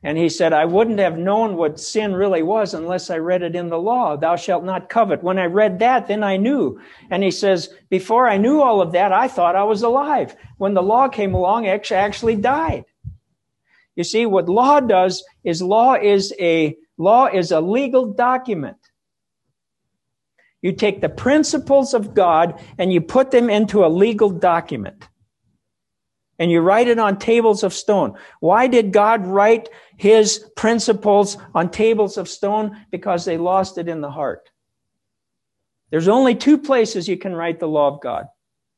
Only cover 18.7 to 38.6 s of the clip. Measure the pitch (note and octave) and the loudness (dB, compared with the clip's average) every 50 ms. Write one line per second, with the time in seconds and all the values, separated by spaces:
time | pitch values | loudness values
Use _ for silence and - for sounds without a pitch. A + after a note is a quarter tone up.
18.7 | - _ _ _ _ _ _ _ _ _ _ _ _ _ _ _ _ _ _ _ | -14 _ _ _ _ _ _ _ _ _ _ _ _ _ _ _ _ _ _ _
19.7 | _ _ _ _ _ _ _ _ _ _ _ _ _ _ _ _ _ _ - F3+ | _ _ _ _ _ _ _ _ _ _ _ _ _ _ _ _ _ _ -6 -6
20.7 | F#3+ - A3+ G#3 G3 G3+ - G#3 - - - B3 C#4 D#4 D4+ - - D4 - - | -4 0 -2 -2 -2 -2 -6 -6 -6 -4 -2 2 2 2 2 0 -2 -6 0 2
21.7 | C#4 C#4 C4 B3 - A#3+ G#3 G#3 - G#3 F#3 F3 E3 D#3 E3+ F3 - - - - | 2 2 2 2 -2 -2 -2 0 0 2 2 4 4 4 2 0 -2 -10 -18 -20
22.7 | - - F#3 F#3 F#3 E3+ E3 - - B3+ C4 C4 C4 A#3+ A#3+ A#3+ G#3 G#3 A3 G3+ | -8 -4 -2 0 0 0 -2 0 2 2 2 4 2 2 2 4 2 0 0 2
23.7 | - G#3 F#3 D#3+ D#3+ F3+ G3+ A#3 A3+ G#3 A3+ G3+ F#3 E3 F3+ F3+ E3+ D3+ - - | 2 2 4 4 4 4 2 2 4 2 0 0 0 0 0 2 2 0 -2 -6
24.7 | D3 B2 G2+ F2+ - _ - _ _ _ _ _ _ _ _ _ _ _ _ _ | -10 -10 -10 -12 -14 _ -20 _ _ _ _ _ _ _ _ _ _ _ _ _
25.7 | _ _ _ _ _ _ _ _ _ _ _ _ _ _ E3+ E3+ E3+ E3+ E3 F3+ | _ _ _ _ _ _ _ _ _ _ _ _ _ _ 0 2 2 2 4 4
26.7 | G3 A3 B3 A#3+ A#3 A3+ A3 G3+ G3 G3 - - A3+ A#3+ A3+ A3 G#3 G3+ - F#3+ | 4 2 4 2 2 2 2 0 -2 -2 -2 0 0 2 4 2 2 2 -2 -6
27.7 | - - - - G#3 G3 D#3 A2+ - - - - - _ - D#3+ F#3+ A3 B3+ C4+ | -6 -6 -2 0 0 0 0 -2 -6 -12 -20 -20 -14 _ 0 2 4 4 2 4
28.7 | A#3+ A#3+ A3 G3 F#3 G#3+ G#3 A3 A3+ A3+ F#3+ F3+ F#3+ G3 G3+ G#3+ A3+ A#3 A3 - | 2 2 2 2 2 2 4 4 2 0 -2 -2 0 2 4 4 2 2 0 -12
29.7 | - - - _ _ _ - G3+ A3 A3+ G#3+ G3+ - - - - _ - - A3 | -20 -20 -20 _ _ _ 2 4 6 6 6 4 0 -6 -8 -18 _ -2 0 0
30.7 | A#3 A#3 G#3 - A3 G3+ - G#3 G3+ G3+ G3+ G3 - - - - - - G3+ F3 | 0 0 0 0 -2 0 2 2 4 4 2 0 -4 -14 -18 -6 -4 -2 -2 -2
31.7 | - - G#3+ A3+ A3+ G#3+ G#3 G3 G#3 G#3 F3+ - - - - G3+ G#3 G#3+ G#3+ G#3 | -2 0 0 2 2 2 0 -2 -2 -8 -10 -10 -8 -6 -4 -2 -2 -2 -4 -6
32.7 | G3+ - - _ - F3+ - G#3 F#3 F3 E3+ G3 E3 E3 E3+ F3+ F#3 F#3+ F#3+ F#3 | -10 -14 -16 _ -12 -8 -4 -4 -4 -4 -2 -4 -4 -4 -2 0 0 0 -2 -2
33.7 | - F3+ E3+ E3+ E3 D#3+ D3 C#3+ C#3 D#3 D3 B2+ G2 - _ _ _ _ _ _ | -6 -10 -8 -8 -8 -8 -10 -10 -8 -6 -6 -6 -6 -10 _ _ _ _ _ _
34.7 | _ _ _ _ _ _ _ _ _ _ _ _ _ _ _ _ _ _ _ _ | _ _ _ _ _ _ _ _ _ _ _ _ _ _ _ _ _ _ _ _
35.7 | _ _ _ _ - D#3+ E3 F#3+ G#3+ B3+ C4+ B3+ A#3+ B3 - C#4 D4+ D4 D4 C#4+ | _ _ _ _ -4 0 2 2 4 4 4 2 2 0 2 2 2 2 2 0
36.7 | C4+ B3 A3 G#3+ - G3+ E3+ F3+ F#3 - - G3 F3+ E3 E3 E3+ E3 E3+ F3 D#3+ | 0 0 0 0 -2 -8 -6 -6 -6 -6 -6 -10 -8 -6 -6 -6 -6 -4 -6 -2
37.7 | D3+ D3+ D3 C#3+ C#3 D3 - B2 A2+ - - - _ _ _ _ _ _ | 0 2 0 0 0 -4 -10 -8 -8 -8 -10 -12 _ _ _ _ _ _